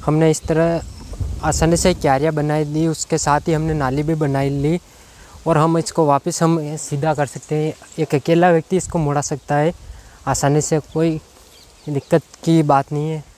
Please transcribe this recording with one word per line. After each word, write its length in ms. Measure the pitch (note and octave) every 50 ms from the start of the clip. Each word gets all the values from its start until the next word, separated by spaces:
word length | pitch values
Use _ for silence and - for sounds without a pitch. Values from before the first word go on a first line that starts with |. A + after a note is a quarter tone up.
| -
हमने 240 | - D3+ D#3 D#3+ D#3+
इस 120 | D#3 - -
तरह 400 | - E3 D#3 E3 E3 E3+ E3 - - - - - - - - - - - - -
आसानी 320 | D#3+ D3+ - E3 D#3+ E3+
से 180 | E3 - F#3+ F3
क्यारियाँ 400 | - - D3+ C3+ C3+ C#3+ D#3+ D#3
बनाई 300 | D3+ D3 D3+ D3 D#3 D#3
ली, 220 | D3 D3 D#3 D#3+
उसके 320 | E3 D#3 - - - - D#3
साथ 220 | - D#3 C#3+ D3
ही 120 | - - E3
हमने 220 | D3+ D#3 D#3+ D#3
नाली 280 | D#3 C#3+ B2+ C3 C#3+ D3+
भी 120 | D3+ E3
बनाई 340 | D#3 D#3 C#3+ C3+ C#3 C#3 C#3
ली 300 | C#3 C#3+ C#3 D3 E3 F3+ - - - - - - - - - - - - -
और 120 | D#3+ E3 D3+
हम 200 | D#3 E3 E3 E3
इसको 280 | D#3 - - - D#3+
वापस 360 | D3 C#3 C#3 _ F3+ E3 - E3+
हम 340 | E3 E3 E3 D3+ D3 D3+
सीधा 380 | D#3 - - D3+ C#3 C#3+ D#3+ D3+
कर 120 | D3 D3
सकते 280 | C3+ - C#3 - - D3+
हैं। 200 | D3+ D3+ D#3 - - - - - -
एक 160 | D#3+ - -
अकेला 360 | C#3 - - F3 E3+ F3 F3+
व्यक्ति 260 | E3+ E3 D#3 - F#3
इसको 220 | F3+ - - - F3
मुड़ा 220 | D#3 C#3+ C#3+ D3
सकता 360 | C#3+ - D#3 C3+ _ - D3
है 160 | D3 D3 D#3+ E3+ - - - - - - - - - -
आसानी 340 | - - - - C#3+ C#3+ D3+
से, 180 | C#3+ - E3 D#3
कोई 420 | - - - D#3+ E3 E3 D#3 D#3 - - - - - - - - - - - - - -
दिक्कत 340 | D3 C#3 - - E3+ D#3+ - _ - _ -
की 180 | E3 E3 E3 D#3
बात 300 | D3 C#3+ C3+ C3+ - D3+
नहीं 180 | D3 D3 D#3
है। 140 | D#3+ D#3 C#3+ - -